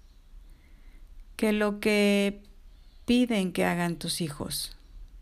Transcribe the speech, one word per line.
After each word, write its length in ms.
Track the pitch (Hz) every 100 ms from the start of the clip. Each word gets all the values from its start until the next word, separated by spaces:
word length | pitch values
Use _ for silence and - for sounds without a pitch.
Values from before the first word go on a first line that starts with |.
| - - - - - - - - - - - - - -
Que 180 | 220
lo 260 | 214 208 208
que 640 | 214 208 202 202 202 202 - - - - - - -
piden 460 | 240 247 220 185
que 140 | 175 185
hagan 300 | 175 175 170
tus 260 | 170 -
hijos, 560 | 165 147 - 143 - - - - - -